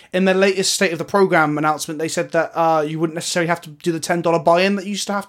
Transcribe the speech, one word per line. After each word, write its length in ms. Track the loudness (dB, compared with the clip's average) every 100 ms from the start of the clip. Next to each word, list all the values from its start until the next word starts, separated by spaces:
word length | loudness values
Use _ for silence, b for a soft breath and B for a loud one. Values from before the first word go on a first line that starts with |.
| B
In 120 | 0
their 100 | 2
latest 380 | 4 2 2 -2
State 200 | 0 0
of 60 | -2
the 60 |
Program 520 | -2 2 4 4 2 2
announcement, 440 | 0 -2 -4 -6
they 80 | -4
said 240 | -4 -2
that, 180 | -2 -2
uh, 280 | 0 2 2
you 160 | 0 -2
wouldn't 160 | -4
necessarily 320 | -4 -4 -2 -2
have 120 | -2
to 100 | -6
do 220 | -8 -4
the 80 | -4
ten 200 | -2 -2
dollar 180 | 0 2
buy-in 340 | 4 4 2
that 100 | 0 -4
you 40 |
used 160 | -6 -4
to 60 |
have 160 | -6